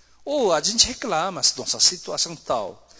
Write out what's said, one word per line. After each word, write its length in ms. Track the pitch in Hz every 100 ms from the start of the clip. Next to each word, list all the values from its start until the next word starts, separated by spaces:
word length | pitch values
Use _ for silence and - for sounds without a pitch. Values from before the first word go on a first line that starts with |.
| _ _ -
Ou 260 | 294 208
a 100 | 156
gente 240 | 160 226 226
reclama, 560 | 262 240 160 185 165 - -
"Nossa 240 | 117 113
situação 560 | - 185 - 151 165 165
tal." 540 | - 123 95 107 _ -